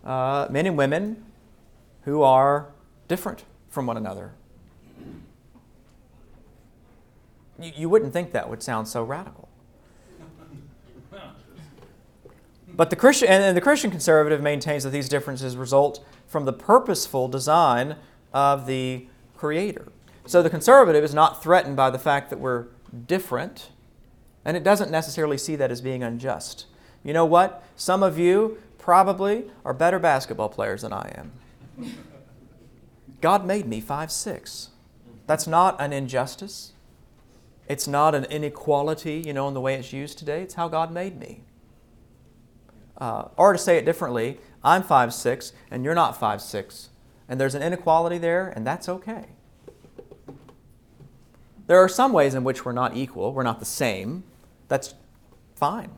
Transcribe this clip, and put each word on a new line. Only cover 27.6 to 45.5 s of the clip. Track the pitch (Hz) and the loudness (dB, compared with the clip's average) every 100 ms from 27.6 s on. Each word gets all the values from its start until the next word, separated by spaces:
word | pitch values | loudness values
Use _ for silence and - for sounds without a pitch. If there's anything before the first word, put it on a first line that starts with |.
| - - | -20 -10
Some | - 185 | -2 2
of | 190 160 | 2 2
you | 175 190 220 220 - - | 2 4 2 -4 -18 -10
probably | - 180 190 190 196 214 254 - - | 4 6 6 2 0 -2 -6 -12 -8
are | |
better | 131 165 185 | 0 2 2
basketball | 165 135 135 - 104 | 2 2 -2 -6 -6
players | - 107 101 | -4 -6 -4
than | - | -8
I | 98 - - | -10 -10 -14
am. | - - - - - - 240 - - - - - - - - - - _ - - | -16 -20 -20 -20 -20 -18 -16 -16 -20 -20 -20 -20 -20 -20 -20 -20 -20 _ -20 -4
God | 160 196 180 | 0 2 0
made | 202 135 | -4 -4
me | 113 | -8
five | 110 143 156 | -8 -8 -6
six. | - 220 - - - - _ _ _ - - - | -8 -8 -10 -14 -16 -18 _ _ _ -20 -20 -4
That's | 156 160 | -4 0
not | 160 185 - | 4 4 2
an | 143 | -4
injustice. | 139 131 127 135 - 202 - - _ _ _ _ _ _ _ _ _ - | -4 -4 -4 -4 -8 -16 -16 -18 _ _ _ _ _ _ _ _ _ -12
It's | 143 - | -8 -2
not | 143 156 147 | 2 2 2
an | 131 | -4
inequality, | 151 147 143 - 143 147 151 165 156 156 | -6 -8 -8 -2 0 0 -4 -6 -8 -8
you | |
know, | 139 139 | -6 -4
in | |
the | 135 | -4
way | 131 135 | -4 -4
it's | 120 | -8
used | 135 143 - | -12 -12 -12
today. | 147 151 | -8 -8
It's | 185 | -8
how | - 170 | -8 -4
God | 160 165 | -4 -4
made | 165 190 180 | -6 -10 -12
me. | - - - _ _ _ _ _ _ _ _ _ _ _ _ - - - | -18 -20 -20 _ _ _ _ _ _ _ _ _ _ _ _ -20 -20 -10
Uh, | 123 107 - - | -8 -6 -8 4
or | 190 | 4
to | 180 | 4
say | - 170 | 2 2
it | 151 | 2
differently, | 165 151 123 120 139 - - | -2 -4 -4 -4 -8 -18 -2
I'm | 135 185 | 2 2
five | 190 139 120 - | 4 4 4 -2
six | - 131 - | -4 -4 -8